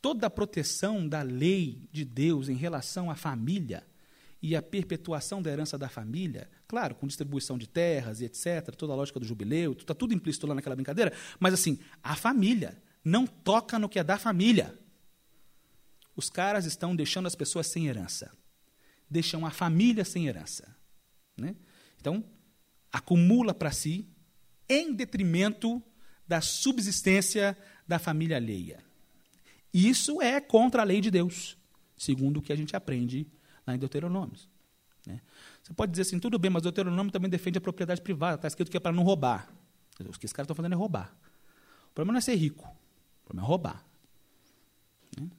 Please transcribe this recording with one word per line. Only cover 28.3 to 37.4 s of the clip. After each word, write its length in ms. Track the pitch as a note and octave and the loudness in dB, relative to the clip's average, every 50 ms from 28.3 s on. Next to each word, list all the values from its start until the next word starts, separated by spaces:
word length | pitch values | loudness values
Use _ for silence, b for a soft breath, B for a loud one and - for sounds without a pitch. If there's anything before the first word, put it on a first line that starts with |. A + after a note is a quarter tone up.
| D#3 | 0
alheia. 480 | B2+ A#2 A2 G#2 F#2 F2+ E2+ - - - _ _ _ - _ _ - _ _ b b b b b b b _ | -2 -2 -2 -4 -6 -6 -8 -12 -16 -20 _ _ _ -20 _ _ -20 _ _ b b b b b b b _
Isso 480 | - F3 F#3 A3+ C4 - - - D4 F4 | 4 4 6 6 6 4 2 -2 -2 0
é 200 | D4 A#3+ C4 C#4+ | 2 2 2 0
contra 420 | C#4+ - - A3 A#3+ B3+ A#3 A#3+ | 0 6 6 6 6 8 4 4
a 20 | A3 | 4
lei 160 | G3+ F#3 G#3 | 4 2 2
de 100 | F#3+ A3 | 2 2
Deus, 460 | F#3 F3 F3 F3+ - - - - - - _ _ _ _ _ _ _ | 4 4 2 2 -2 -6 -12 -12 -14 -18 _ _ _ _ _ _ _
segundo 400 | - - - C3+ C3 C3+ C#3 D3 | -8 -2 -2 0 2 2 0 0
o 60 | D3+ | -2
que 100 | D3 - | -2 -4
a 40 | D3 | -4
gente 200 | D3 D#3 D3+ - | -4 -2 -4 -6
aprende 500 | G3 F#3+ - C3+ B2 B2 B2 B2+ C3+ D3+ D3+ b b b b b b b | -6 -4 -4 -2 -2 -2 -2 -2 -6 -8 -8 b b b b b b b
lá 80 | - B2 | -6 -4
em 40 | B2+ | -4
Deuteronômio, 600 | C3+ C3 - - D#3+ F3 F3+ G3 F3 - - - - _ _ _ _ _ _ _ _ _ _ _ - | -4 -4 -4 -4 -2 -2 -2 -2 -4 -6 -10 -16 -20 _ _ _ _ _ _ _ _ _ _ _ -14
né? 140 | - F#2 A#2+ B B B B B B B B | -14 -14 -14 B B B B B B B B
Você 120 | B - E3 | B -14 -4
pode 160 | - A3+ G3 | -2 -2 -2
dizer 120 | E3 F#3 | 0 -2
assim, 160 | F#3 F#3 F#3 F3 | -2 -2 -2 -2
"Tudo 200 | F3 A#3+ A3 A3+ | -2 0 0 2
bem, 120 | E3+ F#3+ | 2 2
mas 120 | F3+ E3+ | 2 2
Deuteronômio 500 | E3 F3 E3+ G#3 F#3+ F3+ F3 F3+ G3+ G3+ | 0 -2 -2 -2 -2 0 0 0 -2 -2
também 180 | - F#3+ F3+ F#3+ | -2 -2 -2 -2
defende 280 | F3+ E3+ | -2 -2